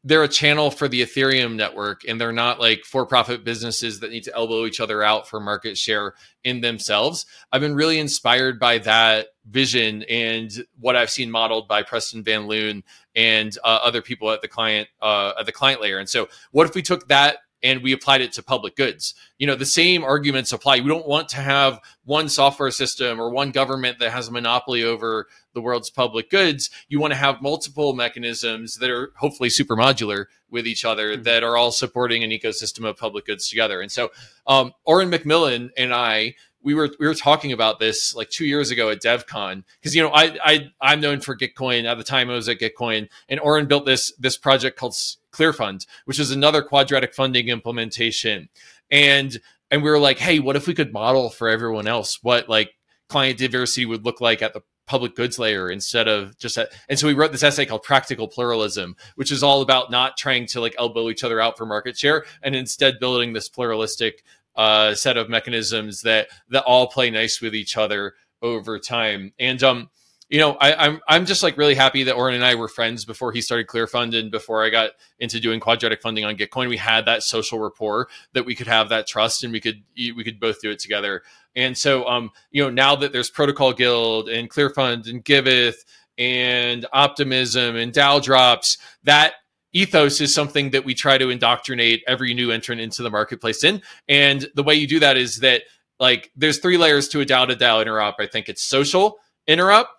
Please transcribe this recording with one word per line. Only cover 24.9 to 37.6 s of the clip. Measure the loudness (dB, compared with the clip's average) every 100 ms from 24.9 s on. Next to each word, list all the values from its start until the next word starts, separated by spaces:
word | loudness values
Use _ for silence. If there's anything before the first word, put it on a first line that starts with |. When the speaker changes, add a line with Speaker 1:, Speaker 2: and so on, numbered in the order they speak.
| -2 -4 -6 -8 _ _
Speaker 1:
the | -8
world's | -4 -4 -4
public | -2 -2 -2 0
goods. | 2 2 0 -8 -10 _
You | -4
want | -2
to | 0
have | -2 -2
multiple | -4 -6 -8 -2 -2
mechanisms | 0 -4 -4 -8 -6 -6 -6 -10 -6
that | -4
are | -4 -6 -6
hopefully | -6 -2 -2
super | 0 0
modular | 2 2 2 -2 -6 -8 _ _
with | -8 -6
each | -4
other | -4 -2 -4
Speaker 2:
Mm-hmm. | -4
Speaker 1:
that | 0 2
are | 2 2
all | 2
supporting | 0 -4 -2 -2 0
an | -2
ecosystem | -4 -4 -6 -8 -8
of | -8 -6
public | -8 -8
goods | -8 -8 -4
together. | -2 -2 -4
And | -8
so, | -6 -6 -8 -20 _ 4
um, | 4 4 _
Oren | 2 2 4
McMillan | -2 2 2 2 -2 -6 -4
and | -2
I, | 0 0 0 -2 -8 _ _
we | -2
were, | 0 0 0
we | -2
were |
talking | 0 2 2 0
about | 0